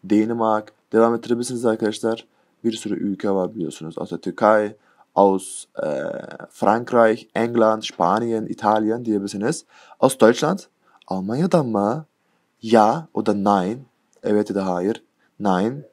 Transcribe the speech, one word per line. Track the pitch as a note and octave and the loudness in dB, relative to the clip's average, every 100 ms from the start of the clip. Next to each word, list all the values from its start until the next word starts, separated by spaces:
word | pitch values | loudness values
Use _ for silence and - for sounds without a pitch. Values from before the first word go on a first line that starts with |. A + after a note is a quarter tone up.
| F#2 | 2
Danimark. | G#2 A2 A#2 A2 G#2+ G#2+ _ _ | 2 2 0 0 0 -2 _ _
Devam | A2 A#2 | 4 4
ettirebilirsiniz | A#2 A#2 A#2+ A#2+ B2 A#2+ | 2 -2 -4 -4 -2 -2
arkadaşlar. | A2 A2 A2 A#2 A2+ - _ _ _ | 0 -2 -2 -4 -4 -10 _ _ _
Bir | A2+ | -6
sürü | A2 G#2+ | -4 -6
ülke | G#2 G2+ F#2+ G#2 | -4 -4 -4 -2
var | G2 F2+ | -2 -2
biliyorsunuz. | A2 D#2+ - D#2+ D#2+ | -4 -8 -8 -14 -10
Aslında | F2 - | -10 -8
Türkiye, | - - G#2+ G#2+ G#2+ - _ _ _ - | -8 0 2 4 0 -8 _ _ _ 2
aus, | G2 F#2+ - - - - | 4 2 -6 -16 -16 -8
e, | D#2 C#2 D2 - - - - | -6 -4 -6 -10 -12 -16 -18
Frankreich, | - G2+ A2+ A#2+ A#2+ A2+ A#2 - | -2 0 0 0 4 4 2 -4
England, | - A#2 A#2+ A2 A2 | -4 -2 2 2 0
Spanien, | - - E2+ G#2 A#2 A2 A2 | -6 -2 0 0 -2 -4 -6
Italien, | - G#2 G#2+ G#2+ A#2 | -4 0 2 0 -2
diye | A#2 G#2 | -2 -2
birisiniz. | G2 G2+ A2 D#3+ _ - - - | -2 -4 -4 -4 _ -20 -20 0
Aus | - - | 0 6
Deutschland, | A2+ B2 D3+ G3 - _ _ _ - | 4 4 -2 -4 -8 _ _ _ -8
Almanya'dan | F#2+ F#2+ B2 F3 F3 C3 | -6 -4 -2 2 2 2
mı? | G#2 G2+ C#3+ D#3 _ _ _ _ _ | 0 0 -2 -8 _ _ _ _ _
Ya | A2+ A2+ G#2+ D3+ D#3+ | 2 6 6 2 -4
oder | - A2 | -4 -2
nein? | G#2 G2+ G2+ F2+ B2 C3+ _ _ _ | 0 2 2 0 -6 -14 _ _ _
Evet | - G#2 G2+ | -2 0 0
ya | G2 | -4
da | F#2 | -2
hayır. | F2+ F#2+ A2+ _ _ _ _ | -2 -2 -4 _ _ _ _
Nein. | G2+ F#2 G#2+ C#3 - | 0 0 0 -4 -16